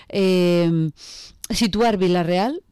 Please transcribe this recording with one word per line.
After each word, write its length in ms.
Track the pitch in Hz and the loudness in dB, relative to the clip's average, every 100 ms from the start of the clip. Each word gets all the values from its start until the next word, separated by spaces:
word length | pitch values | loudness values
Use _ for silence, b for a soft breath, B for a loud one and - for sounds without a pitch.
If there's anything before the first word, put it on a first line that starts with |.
| B | B
eh, 600 | 196 190 185 175 175 170 165 160 - B B B B - | -2 2 2 2 2 2 2 -2 -6 B B B B -6
situar 480 | 220 226 208 233 202 | -2 -2 0 0 2
Vila-real 640 | 185 180 170 180 220 339 - | 0 0 0 0 -2 -6 -8